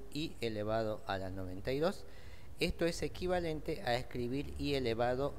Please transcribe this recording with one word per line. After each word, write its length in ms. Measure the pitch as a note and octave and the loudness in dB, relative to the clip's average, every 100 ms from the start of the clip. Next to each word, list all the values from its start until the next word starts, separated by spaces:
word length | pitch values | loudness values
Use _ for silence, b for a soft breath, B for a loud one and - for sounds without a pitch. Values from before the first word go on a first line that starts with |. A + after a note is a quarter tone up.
| - | -4
i 240 | D3 D#3+ - | -4 -4 -2
elevado 600 | A#2 G#2+ G#2 A2+ A2 G#2+ - | -2 0 2 2 2 0 0
a 120 | G2 | 0
la 120 | F#2+ | 0
noventa 440 | F#2+ F#2 F#2 B2+ | -2 -4 -2 0
y 60 | C#3 | 2
dos, 260 | E3+ - - B B B B - | 2 0 -6 B B B B 0
esto 240 | F3 - E3+ | 0 2 2
es 160 | E3+ | 2
equivalente 800 | D3 - F3+ F3+ E3+ D#3 - D3+ | -2 -2 0 2 2 -2 -2 -2
a 120 | B2 A#2+ | 2 2
escribir 580 | C3 B2+ A#2+ C#3 C#3+ - | 0 -2 0 0 -2 -2
i 180 | C#3+ C#3 | 0 2
elevado 580 | A#2+ A2+ A#2+ B2+ C#3 | 2 4 2 2 0